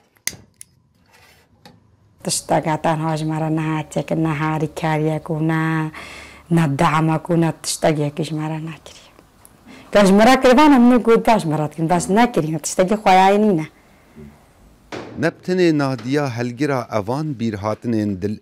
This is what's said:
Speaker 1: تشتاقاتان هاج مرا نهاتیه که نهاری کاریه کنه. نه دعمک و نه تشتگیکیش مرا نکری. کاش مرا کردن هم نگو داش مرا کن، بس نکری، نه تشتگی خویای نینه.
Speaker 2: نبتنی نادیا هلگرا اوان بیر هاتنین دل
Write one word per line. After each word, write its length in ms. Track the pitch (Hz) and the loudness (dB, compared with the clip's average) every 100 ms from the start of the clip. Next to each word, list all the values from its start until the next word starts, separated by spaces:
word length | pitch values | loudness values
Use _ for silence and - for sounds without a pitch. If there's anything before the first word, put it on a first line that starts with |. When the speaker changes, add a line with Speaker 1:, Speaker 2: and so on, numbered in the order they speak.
| _ _ - - _ _ - _ _ _ _ _ _ _ _ _ - _ _ _ _ _ | _ _ -12 -12 _ _ -20 _ _ _ _ _ _ _ _ _ -20 _ _ _ _ _
Speaker 1:
تشتاقاتان 760 | - - - 165 160 156 170 160 | -8 -8 -2 -2 -2 -2 -2 -2
هاج 240 | 160 156 | -2 -4
مرا 240 | 156 156 156 | -4 -4 -2
نهاتیه 540 | 160 156 156 147 160 | -2 -2 -4 -6 -8
که 120 | 147 | -4
نهاری 520 | 160 160 147 156 156 156 | -2 -2 -2 -2 -2 -4
کاریه 520 | - 160 156 156 156 | -4 -4 -2 -2 -4
کنه. 720 | 160 156 160 160 160 160 156 - - - - - - | -6 -4 -2 0 -2 -2 -6 -10 -18 -20 -20 -20 -2
نه 160 | 170 151 | 0 0
دعمک 640 | 139 165 156 160 160 - | 0 0 0 0 -2 -2
و 60 | 165 | 0
نه 180 | 165 - | 0 -4
تشتگیکیش 680 | - - 170 151 147 156 147 | -10 -2 -2 0 -4 -6 -8
مرا 260 | 156 156 156 | -6 -6 -8
نکری. 460 | 160 156 - - - _ _ _ _ _ - - - | -10 -16 -20 -20 -20 _ _ _ _ _ -20 -20 -2
کاش 180 | 202 190 | 2 4
مرا 260 | 202 226 262 | 6 6 6
کردن 360 | 254 254 302 | 4 6 6
هم 200 | 262 240 | 8 6
نگو 240 | 254 226 226 | 4 4 2
داش 300 | 233 208 156 | 4 2 0
مرا 220 | 156 151 | -2 -4
کن، 180 | - 165 | -4 -2
بس 240 | 175 180 | -2 0
نکری، 400 | 208 240 190 156 | 2 2 0 -4
نه 80 | 160 | -6
تشتگی 380 | - - 185 214 | -6 -2 0 2
خویای 420 | 202 185 190 202 | 4 6 6 4
نینه. 300 | 214 160 151 _ _ _ _ - 71 _ _ _ - _ _ - - - | 2 0 -4 _ _ _ _ -20 -20 _ _ _ -20 _ _ -16 -14 -4
Speaker 2:
نبتنی 520 | 165 - - 185 170 | -4 -4 -4 0 2
نادیا 560 | 147 135 127 120 147 139 | 2 -2 -4 -4 -2 -2
هلگرا 560 | 117 123 120 147 131 | -4 -6 -4 -2 -2
اوان 480 | 113 110 101 135 156 | -4 -6 -4 -6 -6
بیر 240 | 110 113 101 | -6 -6 -4
هاتنین 580 | 107 107 120 110 104 | -6 -6 -4 -2 -2
دل 220 | 92 101 107 | -4 -6 -6